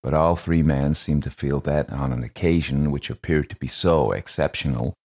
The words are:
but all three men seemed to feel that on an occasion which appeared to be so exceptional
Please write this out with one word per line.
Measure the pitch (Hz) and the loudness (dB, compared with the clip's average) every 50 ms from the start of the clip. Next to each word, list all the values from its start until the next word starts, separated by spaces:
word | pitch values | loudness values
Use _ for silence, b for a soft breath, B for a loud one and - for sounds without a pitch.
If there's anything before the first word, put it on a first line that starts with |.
but | - 62 71 | -2 2 2
all | 78 80 82 87 | 4 4 4 2
three | 82 - - 82 82 | 0 0 2 2 4
men | 76 78 71 67 69 73 78 | 4 4 4 2 2 0 0
seemed | - - - 76 73 - | -2 -2 -2 -2 0 -2
to | 67 | -4
feel | - - - 69 71 69 | -8 -6 -4 -2 -2 -2
that | 69 73 73 76 71 - | -2 0 0 0 -2 -2
on | - 67 69 65 | -4 -4 -2 -2
an | 64 - 60 | -2 -4 -6
occasion | 58 _ - - 85 85 85 76 - 67 69 73 73 | -8 _ -2 2 2 2 2 2 0 0 0 0 0
which | 71 71 - - | 0 -4 -6 -8
appeared | - - - - 82 76 71 - | -10 -8 -2 0 0 0 0 -2
to | - | -8
be | - - | -10 -10
so | 64 - - - 90 82 78 67 53 | -8 -6 0 2 4 4 4 4 2
exceptional | 50 50 - - - - 73 - - - - 73 65 58 58 - - _ | 0 -4 -6 -10 -4 -2 -2 -2 -2 -4 -4 -2 -2 -2 -2 -4 -6 _